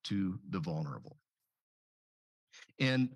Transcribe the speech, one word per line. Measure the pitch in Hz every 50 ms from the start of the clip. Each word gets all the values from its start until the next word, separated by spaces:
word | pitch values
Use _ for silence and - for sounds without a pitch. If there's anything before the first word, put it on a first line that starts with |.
| -
to | - 101 98 98 92 92 110 - 92
the | 92 92
vulnerable. | 78 85 80 78 78 71 65 - - - - - _ _ _ _ _ _ _ _ _ _ _ _ _ _ _ _ _ _ _ _ _ _ _ _ _ _ - - - - _ -
And | 135 131 131 127 127 127 -